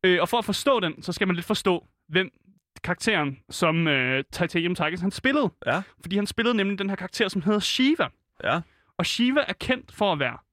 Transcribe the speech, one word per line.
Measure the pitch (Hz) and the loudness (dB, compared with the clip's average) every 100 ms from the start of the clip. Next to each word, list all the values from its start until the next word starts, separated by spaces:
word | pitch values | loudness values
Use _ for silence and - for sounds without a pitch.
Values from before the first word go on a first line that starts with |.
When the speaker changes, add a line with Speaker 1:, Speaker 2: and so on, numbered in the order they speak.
Speaker 1:
Øh, | 190 180 | 4 2
og | 170 | 2
for | 240 | 0
at | |
forstå | 220 196 - 254 | 0 -2 2 2
den, | 180 - | 2 -4
så | - | -8
skal | 175 190 | -2 0
man | 175 | 0
lidt | 170 | 0
forstå, | 214 202 175 - _ _ | 0 2 0 -2 _ _
hvem | 160 190 _ _ _ _ - | -2 -2 _ _ _ _ -12
karakteren, | - 175 - 202 143 139 _ | -6 -2 0 0 0 -4 _
som, | - 170 165 165 | -2 0 2 2
øh, | 139 127 131 139 | 2 2 0 -4
Titanium | - 170 175 170 | -4 -2 -2 -2
Tigers, | 180 156 175 | -2 -4 -2
han | 185 | -4
spillede. | - 262 294 226 - - | -2 0 2 0 -2 -2
Speaker 2:
Ja. | 151 196 _ | -2 -4 _
Speaker 1:
Fordi | 175 196 | -4 -2
han | 202 | -2
spillede | - 220 214 | -2 0 2
nemlig | 196 196 | 0 -2
den | 196 | -4
her | 196 | -6
karakter, | 185 - 208 | -8 -4 -2
som | 202 | 0
hedder | 160 208 | 2 2
Shiva. | - - 262 320 151 _ _ _ | 0 2 2 2 0 _ _ _
Speaker 2:
Ja. | - 151 - _ _ - | -2 -2 -4 _ _ -6
Speaker 1:
Og | 175 | -4
Shiva | - 247 277 - | 2 2 2 0
er | |
kendt | - - 247 - | -4 -4 -4 -4
for | - 208 | -2 0
at | 156 | 2
være | 131 117 _ | -2 -4 _